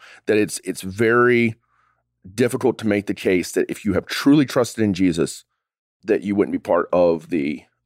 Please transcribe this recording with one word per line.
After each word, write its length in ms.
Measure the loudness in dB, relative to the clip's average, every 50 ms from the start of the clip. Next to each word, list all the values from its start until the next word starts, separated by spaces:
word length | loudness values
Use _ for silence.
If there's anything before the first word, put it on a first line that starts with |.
| -20 -20 -20 -8 _
that 120 | 0 0
it's, 220 | 0 0 -2 -4 -8 -10
it's 180 | -10 -10 -8
very 760 | -10 -8 -4 0 2 2 4 4 4 4 4 2 2 0 -2 -6 _ _ _ _ _ _ _ _ _ _ _ _ -20 -8 -4
difficult 420 | -2 -2 -2 0 0 0 0 0 0
to 80 | -2
make 200 | -2 0 0 -2
the 60 | -4 -6
case 380 | -4 0 0 0 0 0 -2 -2
that 160 | -2 -2 -2
if 140 | -6 -6 -4
you 80 | -4 -2
have 120 | -2 -4
truly 400 | -4 -6 0 2 4 4 4 2
trusted 380 | 2 0 -2 -2 -2 -2 -2 -2
in 100 | 0 0
Jesus, 520 | 2 0 0 2 0 -2 -4 -6 -10 -20 _ _ _ _ _ _ _ _ _ _ _ -2
that 180 | -2 -2 0
you 140 | 0 0 0
wouldn't 160 | 0 0 0 -2
be 60 | -4
part 280 | -2 0 0 0 0 0 2
of 360 | 2 4 4 2 0 -4 -4
the, 340 | -4 -2 -2 -4 -6 -8 -12 _ _ _ _